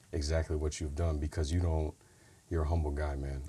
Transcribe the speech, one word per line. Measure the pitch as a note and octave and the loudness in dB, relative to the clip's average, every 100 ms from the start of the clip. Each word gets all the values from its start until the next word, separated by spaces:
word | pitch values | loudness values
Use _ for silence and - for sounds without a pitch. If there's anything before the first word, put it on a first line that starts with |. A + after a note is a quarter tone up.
| - | -6
exactly | E2+ D2 D#2+ D#2 D#2 | -2 2 2 2 0
what | D#2 - | -2 -2
you've | D#2 | -4
done, | C#2+ E2+ D2+ | 0 0 0
because | D#2 - D2+ | -2 -2 0
you | E2+ | 2
don't, | E2+ D#2+ D#2 - - - - - - | 2 2 0 -6 -20 -20 -20 -20 -4
you're | E2 | 0
a | D#2 | 2
humble | E2 D2+ | 2 2
guy, | C#2+ D2+ C#2 | 0 -2 -2
man. | C#2 C2+ | -4 -6